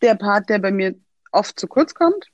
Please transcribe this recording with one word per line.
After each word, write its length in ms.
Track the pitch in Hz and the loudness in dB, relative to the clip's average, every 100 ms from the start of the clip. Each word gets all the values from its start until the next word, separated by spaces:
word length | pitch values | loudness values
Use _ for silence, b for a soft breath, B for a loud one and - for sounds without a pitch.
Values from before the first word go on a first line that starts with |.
der 140 | 240 214 | 0 2
Part, 340 | 202 208 208 | 0 0 0
der 100 | 208 | -2
bei 120 | 190 | 0
mir 240 | 196 190 185 _ _ _ | -2 -2 -6 _ _ _
oft 280 | 196 - - | -2 -2 -8
zu 80 | - | -4
kurz 260 | 254 311 | -2 -2
kommt. 340 | - 339 403 - | 0 0 0 -8